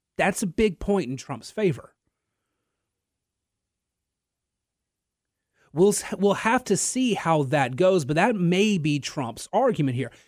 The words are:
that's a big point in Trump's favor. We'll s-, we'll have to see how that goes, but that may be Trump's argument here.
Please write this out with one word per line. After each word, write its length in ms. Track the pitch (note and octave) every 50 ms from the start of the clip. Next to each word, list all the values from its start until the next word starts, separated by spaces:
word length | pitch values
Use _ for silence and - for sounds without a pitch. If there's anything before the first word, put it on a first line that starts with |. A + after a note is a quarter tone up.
| _ _ _
that's 260 | - D#3+ G3 G3 -
a 40 | A3+
big 320 | E3+ - - A3 G#3+ E3 -
point 320 | - G3+ G3+ G3 C#3 A#2+
in 60 | C3+
Trump's 340 | B2+ - - C3 A2+ - -
favor. 440 | - G#3+ G#3+ F3 B2 - - - _ _ _ _ _ _ _ _ _ _ _ _ _ _ _ _ _ _ _ _ _ _ _ _ _ _ _ _ _ _ _ _ _ _ _ _ _ _ _ _ _ _ _ _ _ _ _ _ _ _ _ _ _ _ _ _ _ _ _ _ _ _ _ _ _ _ _ _ _ _ _ _ _ _ _ _
We'll 160 | - D3 F#3+ G#3
s-, 260 | G3+ - - - G#3+
we'll 180 | F3 G3 G3+ F#3
have 280 | - - A3+ B3+ B3 -
to 120 | - G3
see 380 | - - - - B3+ C4 A#3 G3
how 280 | - - E3+ D#3+ D3+ C#3+
that 300 | B2+ D3+ C#3+ C3 B2 B2+
goes, 300 | B2+ F3+ F#3 F#3+ F3+ C3+
but 120 | B2 D3+
that 200 | D#3+ G3 B3 A3+
may 420 | F#3 F3 E3 F3+ F#3+ G#3+ A3 G3+ F3
be 220 | D3 D#3 D3 C#3+
Trump's 480 | - - - D3+ B2+ A2+ A2+ - - -
argument 440 | - A3+ C4+ B3+ F3 D#3 D3 C3 B2
here. 160 | B2+ B2 A#2 - - _